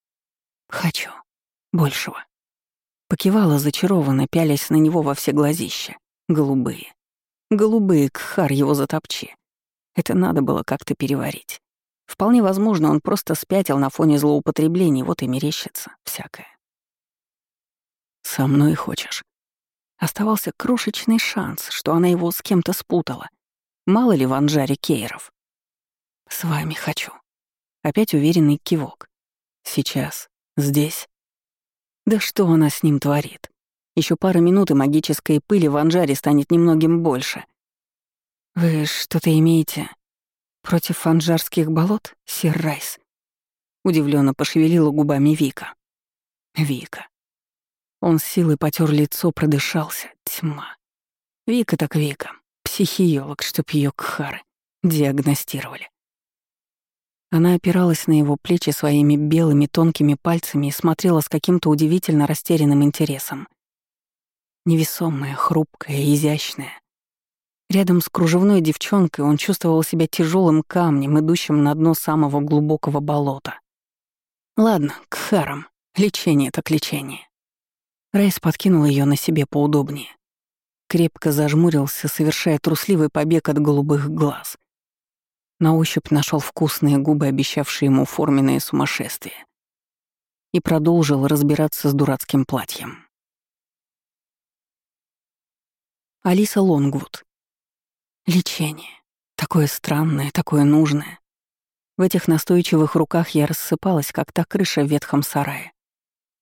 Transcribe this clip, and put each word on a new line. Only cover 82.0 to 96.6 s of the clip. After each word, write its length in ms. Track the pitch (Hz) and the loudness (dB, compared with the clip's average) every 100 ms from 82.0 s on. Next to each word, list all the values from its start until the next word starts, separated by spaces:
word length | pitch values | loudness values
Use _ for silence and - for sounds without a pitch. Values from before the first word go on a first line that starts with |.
| 147 | -6
совершая 520 | - 156 - 170 147 | -2 -2 0 0 0
трусливый 500 | 160 156 - 180 151 | 0 -2 0 0 0
побег 400 | 151 151 165 - | 0 0 0 0
от 100 | 147 | 0
голубых 500 | 151 143 143 143 143 | 2 2 2 0 -2
глаз. 480 | 160 147 - - - _ _ _ _ _ _ _ _ _ - | -2 -2 -4 -12 -18 _ _ _ _ _ _ _ _ _ -2
На 160 | 160 160 | 2 2
ощупь 360 | 160 165 - | 0 -2 -2
нашел 280 | 151 - 151 | -2 0 -4
вкусные 580 | - - 156 - 147 139 | -4 -4 -4 0 0 2
губы, 300 | 147 147 139 | 2 0 0
обещавшие 600 | 135 135 - 139 - 139 | -2 -2 -4 -6 -2 2
ему 180 | 135 143 | 2 0
форменное 560 | - 147 139 135 135 | -2 0 2 2 0
сумасшествие. 840 | - 143 143 - - - - - - _ _ _ _ _ _ _ _ _ _ | -2 -2 -2 -4 -8 -12 -16 -18 -20 _ _ _ _ _ _ _ _ _ _
И 80 | 143 | -4
продолжил 640 | - 160 156 170 147 139 139 | 0 2 2 2 2 2 2
разбираться 640 | 151 143 147 151 - 147 | 2 2 2 -2 -2 0
с 40 | |
дурацким 520 | 139 139 131 - 139 123 | 2 0 -2 -2 -2 0
платьем. 600 | 131 - - - - _ _ _ _ _ _ _ _ _ _ _ _ _ _ _ _ _ _ _ _ _ _ _ _ _ _ _ _ _ _ _ _ | -4 -6 -12 -14 -16 _ _ _ _ _ _ _ _ _ _ _ _ _ _ _ _ _ _ _ _ _ _ _ _ _ _ _ _ _ _ _ _
Алиса 380 | 185 185 208 208 | 0 2 2 2